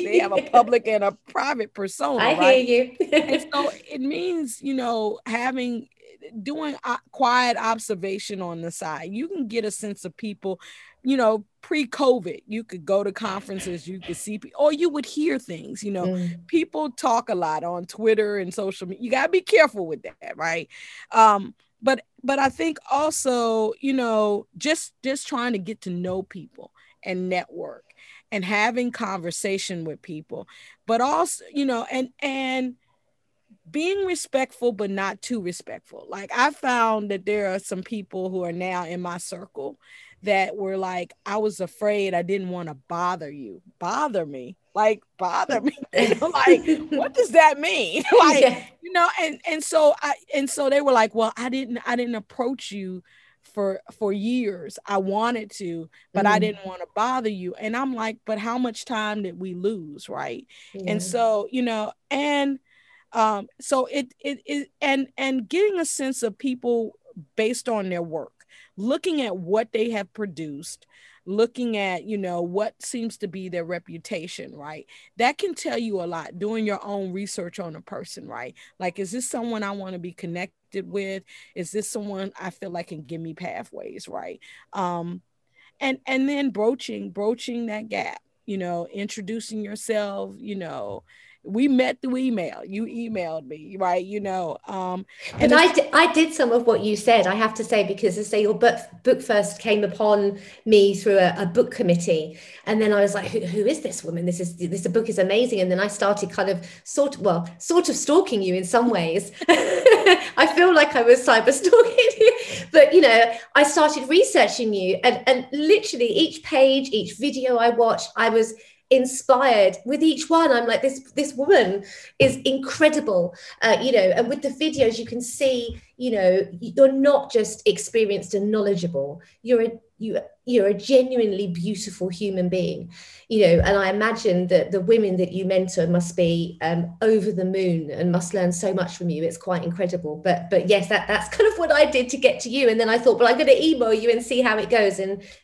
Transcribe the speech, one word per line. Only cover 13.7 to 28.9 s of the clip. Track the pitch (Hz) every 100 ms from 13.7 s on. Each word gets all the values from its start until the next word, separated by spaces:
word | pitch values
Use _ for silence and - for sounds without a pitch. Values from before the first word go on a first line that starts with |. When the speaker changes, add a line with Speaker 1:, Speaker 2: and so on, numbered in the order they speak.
| 175 165
Speaker 1:
you | 190
could | 175 170
see | - 214
pe-, | - -
or | 294
you | 302 339
would | 294 247
hear | - 311 269
things, | - 165 180 202
you | 208
know. | 190 180
Speaker 2:
Mm. | 185 175 170 -
Speaker 1:
People | 330 330 320 302
talk | - 285 233 233
a |
lot | 185 165 165
on | 170 175
Twitter | 180 - 220 214 208 208
and | 180
social | 180 196 190 180
media. | 190
You | 240
gotta | 254 320
be | 359
careful | - 415 302 208 170
with | 143
that, | 95 - - -
right? | 165 170 156 - - - -
Um, | 226 220 202 196 - _ _
but, | 226 262 - _
but | 254 277
I | 277
think | 262 330 302 -
also, | 269 311 302 269 247 233 220 220 -
you | 269
know, | 262 233 220 214 208 - -
just, | 285 330 - _
just | 262 277 -
trying | 269 240
to | 214
get | 180 220
to | 190
know | 175 180 185
people | 190 190 151 - - _ _ _
and | - 185 185
network | 180 170 170 160 120 _ _ - - -
and | 208
having | 185 208 220 240 247